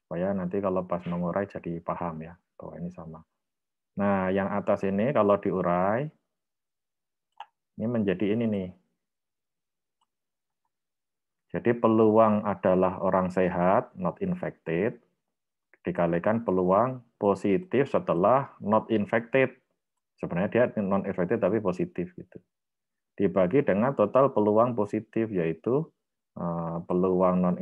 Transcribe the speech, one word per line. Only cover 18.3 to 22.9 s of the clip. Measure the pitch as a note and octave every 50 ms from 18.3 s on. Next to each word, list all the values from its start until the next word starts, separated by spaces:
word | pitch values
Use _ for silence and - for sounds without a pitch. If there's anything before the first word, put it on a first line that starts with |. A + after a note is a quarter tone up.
| A#2+ C#3 C#3 - - _
not | - G2 G#2+ A2 A2 -
infected. | A2+ G#2+ G2+ F2+ - A2+ A#2 A#2 - C3+ C3 B2+ - _ _ _ _ _ _ _ _ _ _ _ _ _
Sebenarnya | - E2+ F2+ E2+ F#2+ G#2
dia | - A2+ B2 A2 - A2 G#2
non | F#2 G2 G2 -
infected | G2+ F#2 - F2+ F2+ A#2 A2+
tapi | - F2+ G#2 A2+ G#2
positif | F#2 F2 - F2 F2 _ - F2 F2+ _ -
gitu. | F2+ _ _ - _ _ _ _ _ _ _ _ _ _